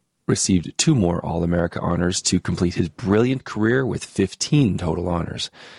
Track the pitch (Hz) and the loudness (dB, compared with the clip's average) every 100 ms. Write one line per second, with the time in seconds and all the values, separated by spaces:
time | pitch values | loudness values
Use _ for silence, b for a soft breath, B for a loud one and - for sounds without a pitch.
0 | _ _ - 110 - 92 78 - - 135 | _ _ -4 0 2 2 0 -2 2 2
1 | 87 85 87 85 85 87 85 - 85 87 | 2 0 -2 -2 0 0 0 -2 -2 0
2 | 87 92 - 92 - 85 87 - 87 - | 0 0 0 -2 0 -2 -2 0 -4 -2
3 | 92 104 123 131 - 104 110 127 131 131 | 2 2 2 0 -6 -2 0 2 0 -4
4 | - - 98 - - 147 117 - 85 85 | -6 -2 -2 -2 0 4 4 2 -2 -2
5 | 90 85 - - - B B | -2 -2 -4 -8 -10 B B